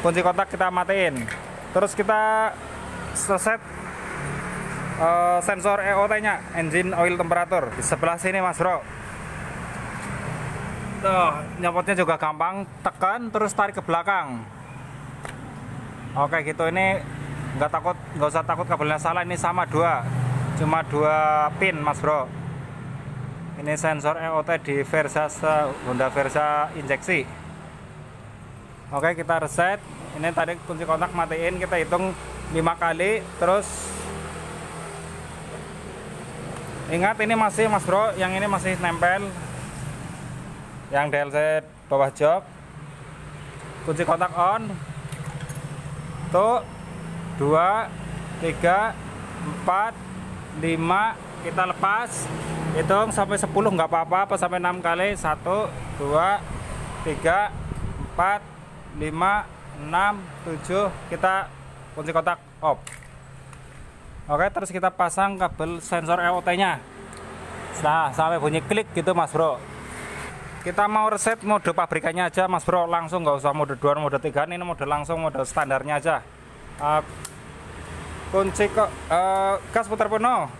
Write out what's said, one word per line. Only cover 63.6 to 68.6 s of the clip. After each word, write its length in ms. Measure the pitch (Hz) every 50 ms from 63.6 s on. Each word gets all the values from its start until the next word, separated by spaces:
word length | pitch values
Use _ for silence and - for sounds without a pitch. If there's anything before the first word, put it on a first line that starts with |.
| - - - - - - - - - - - - - -
Oke, 160 | 147 147 175 202 -
terus 160 | - 196 185
kita 240 | 175 185 180 185 -
pasang 400 | - 180 170 165 - 196 196 196
kabel 480 | 185 185 170 - - 156 160 170 175
sensor 400 | - - 180 170 165 156 170 180
E 80 | 175 175
O 160 | 180 180 175
T-nya. 320 | 180 175 180 196 185 165 127 - - - - - - - - - - - - - - - - - - - -
Nah, 320 | 156 151 151 165 160 143 127
sampai 240 | 131 156 160 170 165
bunyi 240 | 143 151 151 160